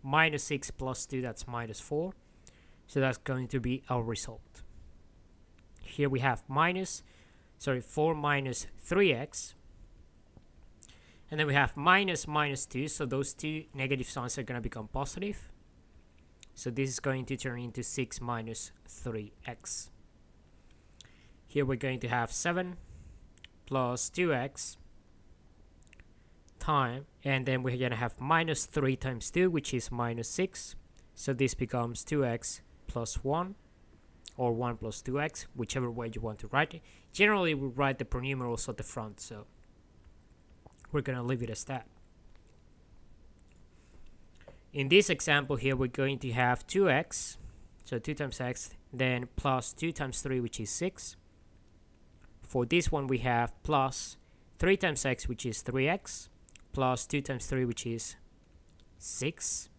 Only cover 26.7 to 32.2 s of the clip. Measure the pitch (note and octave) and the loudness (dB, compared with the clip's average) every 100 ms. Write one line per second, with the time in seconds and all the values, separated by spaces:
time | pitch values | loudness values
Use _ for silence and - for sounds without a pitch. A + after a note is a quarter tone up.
26.7 | D3 B2 B2+ C#3+ - C#3 C3+ C3 C3 B2+ | 4 4 0 -10 -4 0 2 4 2 2
27.7 | B2 B2+ A2+ A#2+ - C3+ E3 E3 C#3+ - | 0 0 0 -2 -2 2 4 4 0 0
28.7 | D3+ C3+ C3 C3 A#2+ - E3+ F#3 E3 - | 2 2 2 -2 -4 -2 2 4 2 0
29.7 | B2+ - A#2+ A#2 A#2 A2+ - F#3+ - - | -2 -2 -2 -2 -2 -4 -2 -2 -2 -10
30.7 | - - - - - - B2+ C3+ - B2+ | -12 -16 -20 -20 -6 -2 2 2 2 0
31.7 | B2 A#2 A#2 - D3+ | 0 0 -4 -2 2